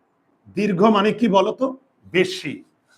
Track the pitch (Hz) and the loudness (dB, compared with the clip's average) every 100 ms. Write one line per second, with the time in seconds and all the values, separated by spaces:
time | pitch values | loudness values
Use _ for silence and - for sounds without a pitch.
0 | _ _ _ _ - - 208 170 220 208 | _ _ _ _ -14 -6 -4 2 2 4
1 | 208 208 233 190 202 214 262 262 _ _ | 0 0 2 2 0 -2 -6 -6 _ _
2 | 98 170 180 - 151 101 _ _ _ | -6 -2 -2 -4 -12 -14 _ _ _